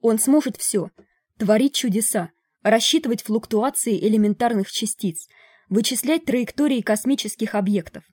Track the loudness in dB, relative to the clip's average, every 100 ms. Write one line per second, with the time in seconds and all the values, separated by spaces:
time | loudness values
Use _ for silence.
0 | 2 2 4 2 2 -6 -4 -2 -4 _
1 | _ _ _ _ 2 4 4 0 -2 0
2 | 0 -2 -6 _ _ _ 2 2 2 0
3 | 0 -4 -2 -4 0 0 0 -2 -2 0
4 | 2 4 2 2 0 0 -4 -6 -6 -4
5 | -6 -6 -14 _ _ _ _ -2 0 -2
6 | 0 -2 0 -2 -2 -2 0 0 0 -2
7 | 0 -2 -4 -6 -4 -2 0 -2 -2 -16
8 | _